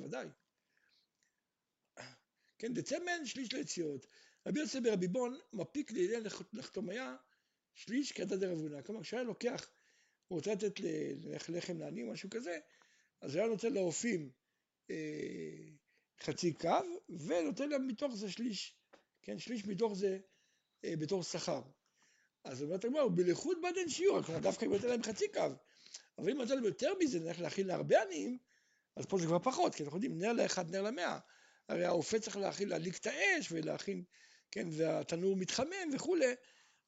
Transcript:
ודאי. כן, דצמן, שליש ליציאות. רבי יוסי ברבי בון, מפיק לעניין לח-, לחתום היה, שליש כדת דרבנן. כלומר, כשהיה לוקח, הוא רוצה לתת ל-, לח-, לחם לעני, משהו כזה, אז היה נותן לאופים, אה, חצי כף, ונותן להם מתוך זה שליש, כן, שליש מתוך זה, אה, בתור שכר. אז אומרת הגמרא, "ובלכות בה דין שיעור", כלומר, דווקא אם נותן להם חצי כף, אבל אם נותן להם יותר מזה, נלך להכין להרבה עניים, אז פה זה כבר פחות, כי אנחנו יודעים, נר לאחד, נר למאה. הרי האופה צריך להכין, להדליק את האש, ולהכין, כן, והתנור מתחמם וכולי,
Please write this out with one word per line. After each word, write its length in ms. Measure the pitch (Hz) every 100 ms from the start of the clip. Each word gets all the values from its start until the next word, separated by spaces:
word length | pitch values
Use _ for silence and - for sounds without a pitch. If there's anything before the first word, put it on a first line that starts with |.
ודאי. 220 | 139 135 156 - _ _ _ _ _ _ _ _ _ _ _ _ _ _ _ - - - _ _ _ -
כן, 160 | 233
דצמן, 520 | 240 - 311 349 349 262
שליש 260 | 247 240
ליציאות. 540 | 262 - - 156 139 - - - _ -
רבי 140 | 233
יוסי 200 | 302 269
ברבי 280 | 233 202 180
בון, 300 | 254 240 269 -
מפיק 380 | 214 - 294 -
לעניין 320 | 220 180 233
לח-, 200 | 214 - 175
לחתום 360 | 220 - 196 180
היה, 280 | 220 254 262 _ _ _ _ _
שליש 380 | - - 247 269
כדת 260 | - 208 196
דרבנן. 440 | 190 165 156 147
כלומר, 200 | - 220
כשהיה 200 | 160 226
לוקח, 480 | 247 185 240 - - _ _ _ _ _ -
הוא 80 | 170
רוצה 160 | 202
לתת 280 | 208 208 202
ל-, 540 | 175 156 143 139 160
לח-, 160 | 151 -
לחם 280 | 170 165 170
לעני, 240 | 147 180
משהו 280 | 233 180 196
כזה, 280 | 226 285 330 - - _ _ _ _
אז 140 | -
היה 120 | 151 226
נותן 260 | 208 233
לאופים, 580 | 190 180 147 240 185 139 - _ _ _ _ -
אה, 60 | 160 156 151 - - 156 156 156 151 _ _ _ -
חצי 320 | - 147 175
כף, 300 | 143 170 311 370 349 -
ונותן 600 | 170 156 339 311 190 285
להם 180 | 285 262
מתוך 280 | 214 285
זה 160 | 220 208
שליש, 460 | 175 240 190 - - _ - _ _
כן, 160 | - 202
שליש 280 | 190 240 202
מתוך 280 | 190 226
זה, 240 | 196 196 190 - _ _ _ _ _
אה, 120 | 180 160
בתור 260 | 151 196
שכר. 400 | 165 175 - 139 113 - _ _ _ _ _ _
אז 180 | - 131
אומרת 220 | 147 185
הגמרא, 180 | 233 302
"ובלכות 580 | 254 175 180 170 294 359
בה 100 | 349
דין 160 | 359 349
שיעור", 340 | 262 381 -
כלומר, 180 | - 165
דווקא 240 | 190 190
אם 80 | 226
נותן 160 | 202 240
להם 140 | 240
חצי 260 | 214 - 415
כף, 200 | - 156 135 _ _ - - - -
אבל 120 | 165
אם 60 | 285
נותן 180 | 240
להם 100 | 269
יותר 280 | 220 - 277 381
מזה, 220 | 311 180
נלך 200 | 160 170
להכין 260 | 160 196 190
להרבה 360 | 156 143 262
עניים, 360 | 392 339 214 247 - _ _ _ _ -
אז 100 | -
פה 120 | 196
זה 80 | 165
כבר 120 | 170
פחות, 360 | 254 262 349
כי 80 | -
אנחנו 140 | 147 165
יודעים, 220 | 214 165
נר 140 | 202
לאחד, 380 | 233 - - 170
נר 120 | 190
למאה. 360 | 202 285 330 - - - - _ -
הרי 160 | 156
האופה 340 | 180 175 143 226
צריך 180 | - 196
להכין, 320 | 190 165 202
להדליק 280 | 156 175 -
את 100 | 220
האש, 460 | 285 392 349 196
ולהכין, 520 | 165 156 147 - 190 180 - - - _
כן, 180 | - 175
והתנור 640 | 156 160 160 151 165 190 190
מתחמם 580 | 180 - 294 392 339
וכולי, 400 | 277 - 359 262 247 - - _ _